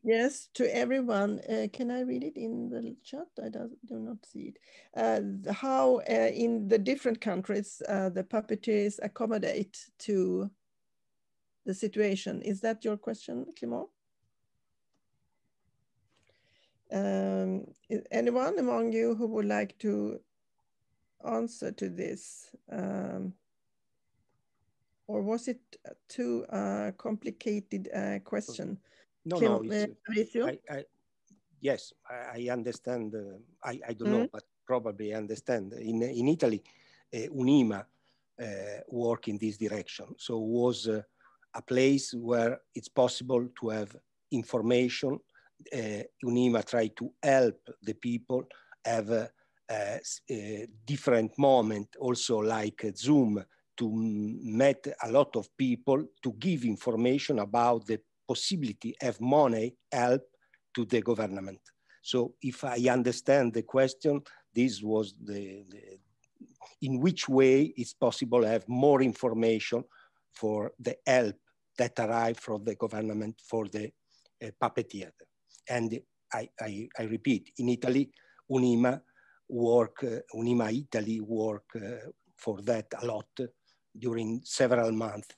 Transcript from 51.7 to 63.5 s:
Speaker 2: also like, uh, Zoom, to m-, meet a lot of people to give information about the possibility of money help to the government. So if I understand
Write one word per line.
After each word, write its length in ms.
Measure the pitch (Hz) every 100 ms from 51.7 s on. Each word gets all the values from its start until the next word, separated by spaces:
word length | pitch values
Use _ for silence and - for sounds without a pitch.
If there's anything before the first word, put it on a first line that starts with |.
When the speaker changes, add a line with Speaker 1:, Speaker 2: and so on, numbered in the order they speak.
| 107 104 -
Speaker 2:
also 380 | 131 120 - 113
like, 480 | 107 110 107 - 110
uh, 60 | 95
Zoom, 480 | 120 147 120 104 95 _ _ -
to 100 | 117
m-, 680 | 110 113 104 104 117 120 110
meet 300 | 135 135 - -
a 80 | 110
lot 240 | 123 147 120
of 140 | 98 _
people 480 | 131 120 - 135 156 _
to 80 | 127 107
give 240 | 165 165
information 760 | 120 101 - 113 120 139 - 135
about 460 | 101 117 120 120 107
the 120 | 110 _ _ _
possibility 640 | 123 - 196 135 104 117 -
of 180 | 131 110
money 520 | 120 143 143 113 113 - _
help 320 | 131 123 131 - _ _ _ _ -
to 80 |
the 180 | 113 120
government. 600 | 107 110 107 98 95 95 _ _ _ _
So 320 | - 127 123 -
if 200 | 131 123 139
I 120 | 123 123
understand 640 | 127 120 120 - 143 120